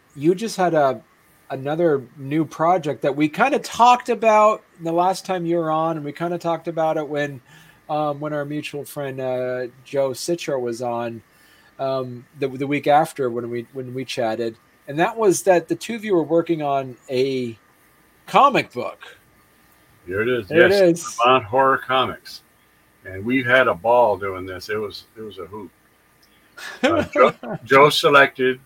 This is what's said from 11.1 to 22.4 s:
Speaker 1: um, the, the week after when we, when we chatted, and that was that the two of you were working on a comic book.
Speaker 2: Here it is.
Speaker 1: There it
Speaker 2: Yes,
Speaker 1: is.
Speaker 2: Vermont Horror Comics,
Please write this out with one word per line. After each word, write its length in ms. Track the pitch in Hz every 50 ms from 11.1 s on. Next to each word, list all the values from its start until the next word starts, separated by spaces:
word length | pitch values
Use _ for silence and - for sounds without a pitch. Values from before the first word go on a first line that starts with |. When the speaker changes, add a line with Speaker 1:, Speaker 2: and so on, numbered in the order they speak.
| 117 113 - _ _ _ _ _ _ _ _ _ _ -
Speaker 1:
um, 480 | 135 135 131 131 131 127 123 120 123 _ _ 143
the, 80 | 139 131
the 200 | 127 131 143 139
week 200 | 147 143 - -
after 420 | 143 147 160 - - - 135 123
when 200 | 117 120 120 117
we, 180 | 120 120 117 - -
when 200 | 135 131 123 123
we 100 | 131 131
chatted, 540 | - - 135 117 110 110 113 117 117 113 - _ _ _ _ _ -
and 100 | 139 151
that 160 | 175 220 220
was 280 | 226 220 202 170 - -
that 240 | 196 180 170 165 -
the 80 | 170
two 200 | 170 - - 233
of 80 | 226 202
you 120 | 214 190
were 80 | 165 156
working 380 | 139 165 170 165 170 165 156 147
on 340 | 143 139 139 135 131 120 - _ -
a 480 | 135 127 131 135 135 127 127 117 113 - _ _ _ _ _ _ _ _ _ _ _ _ _
comic 460 | - - 202 254 285 233 160 113 - -
book. 440 | 123 107 92 78 - - - - _ _ _ _ _ _ _ _ _ _ _ _ _ _ _ _ _ _ 85
Speaker 2:
Here 140 | 92 104
it 60 | 110 123
is. 200 | 127 120 101 92
Speaker 1:
There 180 | 147 165 175
it 60 | 175
Speaker 2:
Yes, 100 | 196 202 190 170 165 170 -
Speaker 1:
is. 120 | - - - 120
Speaker 2:
Vermont 200 | 127 131 131 110
Horror 320 | 98 113 135 135 135 135 131
Comics, 640 | - - 131 131 123 104 78 - - - - -